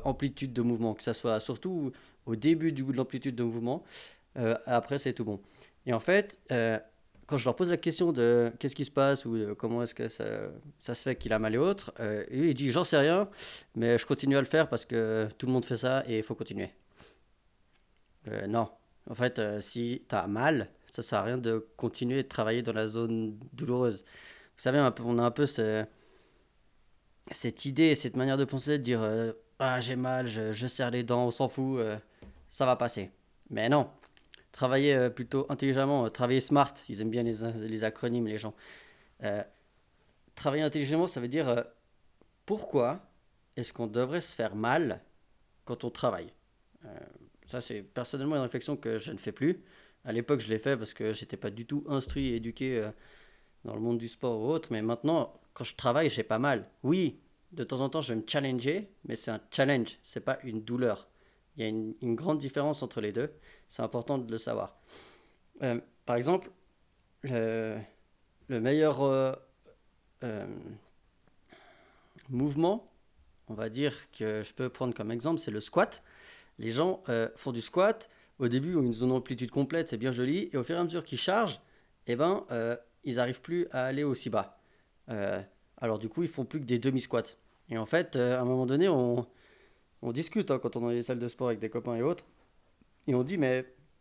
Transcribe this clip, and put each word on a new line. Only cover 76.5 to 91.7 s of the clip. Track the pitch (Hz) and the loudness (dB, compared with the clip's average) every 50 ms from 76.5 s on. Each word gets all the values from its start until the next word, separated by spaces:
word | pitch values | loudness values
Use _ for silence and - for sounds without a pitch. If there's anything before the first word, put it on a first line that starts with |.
| _ - | _ -8
Les | 110 113 | -6 -2
gens, | 117 135 165 185 - - - - | 0 2 2 2 0 -2 -2 -2
euh, | 120 117 113 113 - | 0 0 0 -2 -4
font | - - 135 | -6 -8 -6
du | 120 117 | -6 -4
squat. | 110 - - 180 190 214 226 - - - _ - _ _ _ - | -6 -2 2 4 4 4 2 0 -6 -20 _ -20 _ _ _ -2
Au | 131 120 | 0 2
début, | 123 131 139 175 | 2 2 0 2
ils | 180 156 131 120 113 110 123 | 2 2 2 2 2 2 2
ont | 127 | 2
une | 127 | 2
amplitude | 127 123 - 131 113 127 110 | 2 0 -2 -6 -6 -6 -2
complète, | - 143 135 131 165 165 160 - | 0 0 0 2 0 0 -2 -2
c'est | 120 107 | -4 -2
bien | 117 131 | -2 -2
joli. | 123 120 127 135 156 196 - - | 0 0 0 0 0 0 -2 -2
Et | - 135 | -2 -4
au | 117 | -2
fur | 151 170 | -2 0
et | 175 | 0
à | 175 | 0
mesure | 165 170 170 147 | 0 -2 -4 -6
qu'ils | - 131 - | -6 -6 -2
chargent, | - 190 190 226 226 170 - - - _ _ _ _ _ _ _ _ - | 0 2 2 2 2 0 -2 -6 -14 _ _ _ _ _ _ _ _ -2
eh | 120 | 0
ben, | 120 156 175 196 214 - - | 2 4 4 2 0 -2 -4
euh, | 123 117 113 117 120 - - - _ _ - | -2 -2 0 0 -2 -4 -8 -14 _ _ -6
ils | 147 117 123 | -2 0 2
arrivent | 123 127 127 - | 2 0 -2 -4
plus | - - 170 175 165 - | -6 -4 -2 -2 -2 -2
à | - 131 127 | -2 -2 -2
aller | 131 135 143 147 | -2 0 0 0
aussi | 143 127 - - 123 | 0 -2 -2 -2 -2
bas. | 107 104 98 - - _ _ _ _ _ _ _ _ _ _ - | 0 0 -2 -2 -8 _ _ _ _ _ _ _ _ _ _ -8
Euh, | 117 104 101 98 98 95 101 - _ _ _ _ _ - | -6 -4 -2 -2 -2 -4 -6 -10 _ _ _ _ _ -6
alors | 123 113 110 104 | -4 -2 -2 -2
du | 113 107 | -4 -4
coup, | - 165 170 | -2 -2 -4
ils | 160 | -2
font | - 139 123 | -4 -6 -6
plus | - - 156 | -6 -6 -6
que | 135 | -2
des | 113 123 120 | 0 0 0
demi-squats. | 113 135 135 131 - - - 113 110 - - _ _ _ _ _ _ - | 2 2 0 0 0 0 -2 -2 -2 -4 -8 _ _ _ _ _ _ -8
Et | 113 113 | -6 -4
en | 110 | -2
fait, | - 156 170 175 - - | 2 2 2 2 0 0
euh, | 131 123 123 127 127 | 2 2 2 2 2
à | |
un | 123 | 2
moment | 127 127 127 127 | 2 2 2 2
donné, | 123 135 147 180 196 | 2 4 4 4 4
on, | 165 131 123 120 120 123 117 - - _ - _ - _ - _ _ _ _ _ _ _ | 4 4 4 4 2 0 0 -4 -8 _ -20 _ -20 _ -20 _ _ _ _ _ _ _
on | - 123 | -6 -4
discute, | 117 143 170 - - 220 185 - | -4 -4 -4 -2 -2 -2 0 0
hein, | 135 123 | 0 0
quand | - 117 - | 0 -2 -2
on | 123 | -2
est | 117 | 0
dans | 120 | 0
les | 120 120 117 | 0 0 0
salles | - 123 117 | -2 -2 -4
de | 120 120 | -4 -6
sport | - - 131 120 | -4 -2 -2 -2
avec | 113 104 | 0 -2
des | 113 | -4
copains | 107 | -4